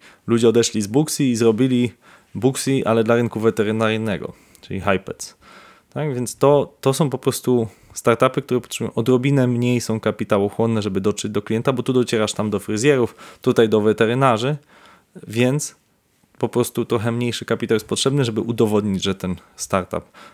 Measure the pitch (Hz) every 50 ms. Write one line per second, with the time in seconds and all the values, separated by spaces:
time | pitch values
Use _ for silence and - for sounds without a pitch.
0 | - - - _ _ - 117 117 117 113 110 120 113 - - 113 104 104 110 143
1 | 156 151 - - 147 131 120 110 117 113 110 107 131 131 127 120 123 113 - _
2 | _ - - - _ _ - 101 110 135 135 - - 135 135 131 - 101 113 113
3 | 110 110 117 120 120 113 - 110 110 113 98 113 104 104 110 110 113 107 110 110
4 | 110 110 95 78 - - - _ _ _ - _ - - 98 95 85 101 95 92
5 | - - - - - - - _ _ - - - - - - _ _ _ - 131
6 | 147 151 127 123 123 113 - - - 139 147 143 120 - - _ - 135 131 -
7 | 165 135 131 127 - 135 - - - 127 127 120 113 107 - _ - - - -
8 | - 117 113 - 131 131 - 143 135 - 127 123 - - - - 120 110 - 113
9 | 117 123 127 123 123 139 143 135 127 123 123 120 120 123 123 120 - - 110 110
10 | - 110 104 - 110 - - 98 101 101 - - 117 113 113 110 101 107 95 98
11 | 98 104 101 - - 107 104 104 - - 110 110 - 143 131 127 123 - 127 127
12 | 120 - 123 110 107 104 - - 107 107 104 98 - - 107 104 120 147 143 131
13 | 117 - - - - - - - - 127 117 127 117 110 107 110 104 110 104 -
14 | 117 110 120 131 139 131 117 107 120 135 151 143 - _ _ - - - - _
15 | _ _ _ 185 - - 104 117 123 127 135 151 - - - _ _ _ _ _
16 | _ _ _ _ _ _ _ - - 113 - 120 117 - - 120 113 - 123 117
17 | 104 117 117 120 120 120 110 - - - 117 110 120 104 117 107 - - 113 -
18 | - 139 139 143 131 117 107 110 - 117 117 110 117 104 107 104 104 104 95 92
19 | 90 98 95 - - 92 90 85 - _ _ - - - - 95 90 - - 85
20 | - _ _ - - -